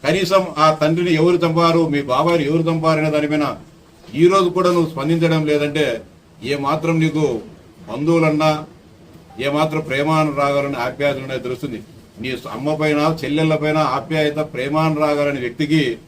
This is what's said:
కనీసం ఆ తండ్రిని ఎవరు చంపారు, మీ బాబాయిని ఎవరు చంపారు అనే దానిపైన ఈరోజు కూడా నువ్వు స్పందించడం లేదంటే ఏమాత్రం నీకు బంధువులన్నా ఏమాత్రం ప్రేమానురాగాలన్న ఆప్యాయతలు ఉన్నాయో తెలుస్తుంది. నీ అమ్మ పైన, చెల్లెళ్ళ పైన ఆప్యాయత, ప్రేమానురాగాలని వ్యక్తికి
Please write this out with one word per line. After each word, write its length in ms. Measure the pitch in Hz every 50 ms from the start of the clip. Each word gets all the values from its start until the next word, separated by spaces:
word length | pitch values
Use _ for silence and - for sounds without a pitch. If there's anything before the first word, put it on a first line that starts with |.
| -
కనీసం 440 | 143 165 190 185 170 190 190 185 175 151
ఆ 160 | 151 156 160 156
తండ్రిని 400 | - 151 156 165 170 175 170 160
ఎవరు 220 | 156 160 175 175
చంపారు, 520 | 170 170 165 160 165 170 165 165 170 165 147
మీ 120 | 143 143
బాబాయిని 440 | 135 127 127 135 156 170 170 165 147
ఎవరు 160 | 139 156 165
చంపారు 380 | 160 170 165 160 156 160 160 156
అనే 100 | 156 156
దానిపైన 440 | 151 151 147 147 151 151 147 131 113 - - - - - - - - - - - 110
ఈరోజు 340 | 139 165 180 190 196 185 175
కూడా 220 | 175 185 180 180
నువ్వు 180 | 175 175 165 156
స్పందించడం 560 | - 131 139 156 170 170 170 165 165 156 151
లేదంటే 560 | 151 151 147 147 147 147 156 147 131 117 113 - - - - _ _ - - 107
ఏమాత్రం 560 | 127 143 139 139 139 156 156 160 165 165 160
నీకు 420 | 160 156 147 160 151 139 120 107 101 - - - - - - - 87 90
బంధువులన్నా 760 | 113 127 147 165 170 165 160 156 151 151 156 156 151 151 151 - - - - - - - - - - - - - - 110
ఏమాత్రం 420 | 131 143 143 151 156 156 151 156
ప్రేమానురాగాలన్న 960 | 147 135 131 135 147 156 160 156 156 151 139 139 143 143 139 143 139 143 139
ఆప్యాయతలు 440 | 123 117 127 127 - 143 143 139 131
ఉన్నాయో 180 | 131 131 135 127
తెలుస్తుంది. 440 | 113 123 127 120 - 135 117 104 - - - - - - _ -
నీ 140 | 113 131 127 113 - -
అమ్మ 240 | 107 120 135 147 156
పైన, 420 | 151 156 156 151 147 147 160 160 160 139
చెల్లెళ్ళ 300 | 131 147 156 160 160 156
పైన 220 | 151 151 151 151
ఆప్యాయత, 580 | 156 151 131 127 139 - - 160 156 151 147 147
ప్రేమానురాగాలని 1040 | 151 - - - 123 131 143 147 156 160 160 156 147 151 147 147 147 143 143 143 135
వ్యక్తికి 580 | 123 120 120 - 151 143 160 156 143 123 113 113 -